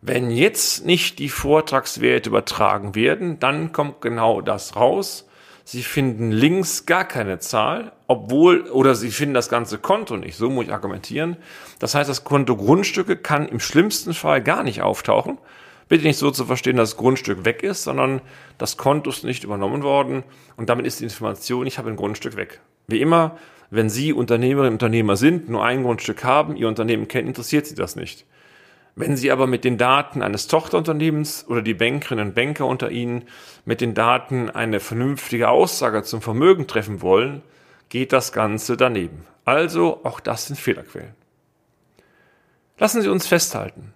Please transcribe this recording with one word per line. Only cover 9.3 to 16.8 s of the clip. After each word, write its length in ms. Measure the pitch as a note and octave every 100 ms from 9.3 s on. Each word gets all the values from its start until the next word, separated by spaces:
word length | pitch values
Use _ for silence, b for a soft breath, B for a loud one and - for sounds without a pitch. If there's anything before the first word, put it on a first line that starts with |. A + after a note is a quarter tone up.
das 160 | C3 A#2
ganze 300 | A#2+ A#2 G#2
Konto 380 | - G3+ G#3+ G#2+
nicht, 200 | E2 E2+
so 140 | A#2
muss 140 | C3+ A2+
ich 80 |
argumentieren. 640 | G2+ G2 F#2+ - B2 D#3+ F3 B B B B
Das 160 | - C#3+
heißt, 140 | C#3+
das 160 | C3 -
Konto 300 | C#3+ B2+ A2
Grundstücke 600 | G2+ E3+ G3+ - F#3 F3+
kann 340 | - D3 D3+
im 100 | A2+
schlimmsten 540 | - C#3+ G3+ - -
Fall 300 | E3 D#3 C#3+
gar 180 | A2+ F3
nicht 220 | C#3 G2+
auftauchen. 560 | F#2+ G2+ - G#2+ - C#4 B B B B B
Bitte 140 | E3
nicht 140 | D3+ D3
so 140 | C#3+
zu 120 | C3+
verstehen, 320 | A#2+ B2+ -
dass 160 | B2